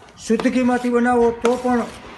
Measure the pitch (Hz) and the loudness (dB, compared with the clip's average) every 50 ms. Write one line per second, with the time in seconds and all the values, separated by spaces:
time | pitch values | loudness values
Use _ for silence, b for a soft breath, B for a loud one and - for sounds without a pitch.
0 | - - - - - - 226 220 - 254 - 247 254 240 247 240 247 247 240 240 | -20 -20 -20 -8 -4 -2 0 0 2 0 0 2 2 2 0 0 0 0 0 2
1 | 240 247 247 240 233 233 233 233 - 233 254 254 254 247 247 240 220 - - - | 2 2 4 4 2 2 0 0 0 0 0 0 0 0 0 0 -2 -4 -8 -16
2 | - - - | -18 -18 -18